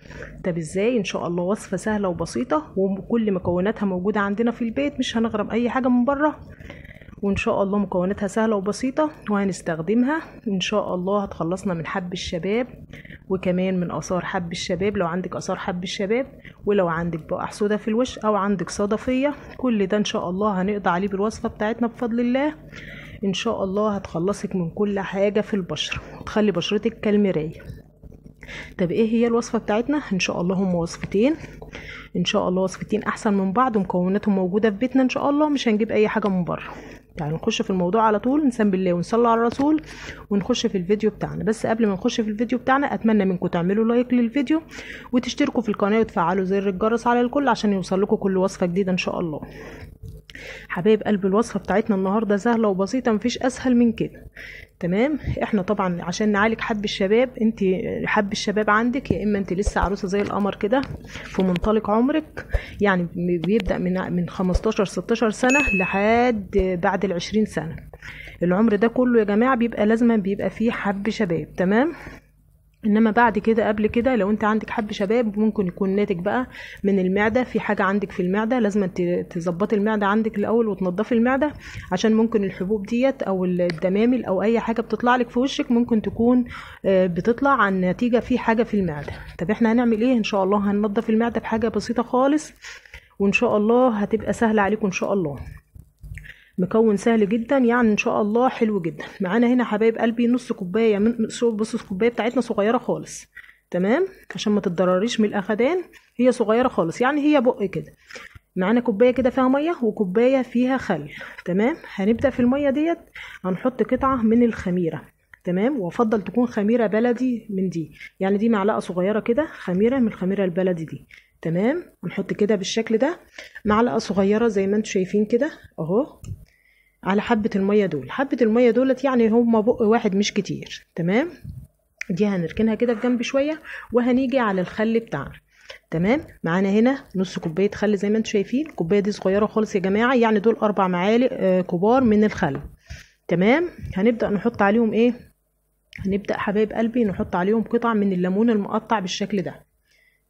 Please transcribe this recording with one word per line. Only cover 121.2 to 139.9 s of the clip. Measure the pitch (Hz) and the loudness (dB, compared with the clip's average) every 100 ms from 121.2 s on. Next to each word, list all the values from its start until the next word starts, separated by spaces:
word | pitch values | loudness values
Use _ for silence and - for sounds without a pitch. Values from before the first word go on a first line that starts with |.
| _ _ | _ _
تمام؟ | 165 170 226 339 - _ | -2 0 2 0 -6 _
هنحط | 175 - 190 | -8 -6 -4
كده | 185 208 208 | 0 2 2
بالشكل | 185 226 226 220 | 0 -2 0 2
ده | 269 349 - - - - 214 | 2 -2 -12 -20 -20 -6 0
معلقه | 214 240 226 | 2 2 0
صغيره | - 190 196 214 233 | 0 2 2 4 2
زي | 196 196 | 2 2
ما | 208 | 0
انتم | 214 | 0
شايفين | 196 185 208 214 | -2 0 0 2
كده | 240 302 - - - | 2 0 -4 -14 -8
اهو | 160 208 311 - - - - _ _ _ _ _ | -2 0 -2 -8 -14 -14 -16 _ _ _ _ _
على | 185 202 | -2 0
حبه | 190 226 220 196 | 2 0 0 0
الميه | 196 208 185 | 2 2 2
دول. | 147 131 | -2 -6
حبه | - 277 269 | -4 -2 2
الميه | 226 226 247 | 2 4 4
دولت | 220 262 254 | 4 2 2
يعني | 269 247 220 | 0 2 4
هم | 233 233 226 | 4 4 4
بق | 208 - | 2 2
واحد | 214 226 214 190 | 2 4 2 0
مش | 202 | 0
كتير، | 214 185 143 - - - - | -2 -4 -8 -10 -18 -12 -4
تمام؟ | 170 214 339 294 - - - _ _ _ - | 0 0 0 -6 -16 -16 -20 _ _ _ -6
دي | 175 208 | 0 0
هنركنها | 190 160 - 220 214 | 0 -2 0 0 2
كده | 240 226 | 0 0
في | 247 | 0
جنب | 247 | 0
شويه، | 226 269 294 311 - - - | 0 0 0 -4 -10 -16 -2
وهنيجي | 233 247 247 269 262 | 0 2 2 2 2
على | 220 190 | 2 0
الخل | 175 - 220 226 | -2 -2 0 0
بتاعنا، | 226 143 151 - _ _ - - _ | -2 -6 -6 -12 _ _ -20 -20 _
تمام؟ | 160 190 294 - - | 0 2 0 -2 -6
معانا | 165 175 196 | -2 0 2
هنا | 208 240 269 - 185 | 4 4 2 -4 -4
نص | 185 180 | -4 -4
كوبايه | 175 160 202 | -4 0 0
خل | - 208 202 | 0 0 0
زي | 202 | 0
ما | 220 | 0
انتم | 220 | 0
شايفين، | 208 196 247 311 | -2 0 -2 -4
الكوبايه | - 170 202 | -6 2 2
دي | 196 | 2
صغيره | 202 190 202 214 | 0 0 2 2
خالص | 220 214 202 | 0 0 0
يا | |
جماعه، | 190 | 0